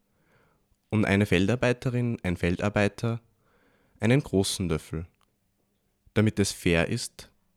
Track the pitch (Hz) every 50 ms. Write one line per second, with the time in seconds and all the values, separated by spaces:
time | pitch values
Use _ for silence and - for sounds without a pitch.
0 | _ _ _ _ _ _ _ _ _ _ _ _ _ _ _ _ _ - 107 107
1 | 101 - 98 101 104 - 92 87 98 101 120 123 120 123 127 - - 127 120 123
2 | 120 117 113 - - 92 87 - 90 87 92 - 101 104 - 104 101 101 - -
3 | 117 117 117 113 _ _ _ _ _ _ _ _ _ _ _ _ _ _ _ -
4 | 107 113 127 147 - - - 95 98 - - - 92 82 80 76 - - - 80
5 | 82 - _ _ _ _ _ _ _ _ _ _ _ _ _ _ _ _ _ _
6 | _ _ - 107 107 107 - 104 98 - - - - 90 85 85 82 - 110 120
7 | - - _ - - - _ _ _ _ _